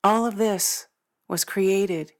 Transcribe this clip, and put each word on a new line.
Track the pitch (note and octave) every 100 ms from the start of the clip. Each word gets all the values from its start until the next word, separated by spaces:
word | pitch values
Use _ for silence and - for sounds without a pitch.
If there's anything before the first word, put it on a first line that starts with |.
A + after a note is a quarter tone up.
All | G3+ A3 A#3
of | G3+
this | A3 F#3+ - - - _ _ _ _
was | F3
created | - - F#3+ G3 G3 E3+ D#3